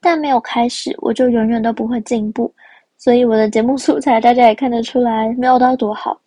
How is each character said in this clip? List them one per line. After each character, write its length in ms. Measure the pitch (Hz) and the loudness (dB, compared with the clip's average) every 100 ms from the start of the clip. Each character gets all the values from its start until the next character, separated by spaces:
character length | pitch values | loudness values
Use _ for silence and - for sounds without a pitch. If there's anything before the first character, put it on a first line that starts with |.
但 160 | 359 330 | 0 -2
没 100 | 294 | 0
有 100 | 254 | -2
开 300 | - - 240 | -2 -2 -2
始， 260 | - - - | -4 -10 -6
我 160 | - | -4
就 160 | 226 254 | 0 0
永 160 | 233 220 | 2 0
远 160 | 233 | 0
都 100 | 226 | -2
不 140 | 233 226 | -4 -4
会 100 | 240 | -6
进 280 | 214 233 214 | -4 -4 -4
步。 220 | 220 233 _ - - _ _ | -4 -6 _ -20 -20 _ _
所 160 | - | 2
以 100 | 240 | 2
我 100 | 247 | 4
的 140 | 220 214 | 2 0
节 140 | 220 | 0
目 160 | 233 269 | 0 -2
素 200 | - 294 | 0 0
材 220 | 277 226 | 2 2
大 140 | 233 | 4
家 140 | 240 240 | 6 4
也 60 | |
看 160 | 214 269 | 4 -2
得 120 | 233 | -2
出 180 | 226 254 | -2 -2
来， 340 | 240 220 220 247 | 0 0 -2 -2
没 80 | 247 | 2
有 120 | 254 | 2
到 160 | 254 | 2
多 200 | 254 214 | 0 -4
好。 260 | 214 - - | -4 -8 -8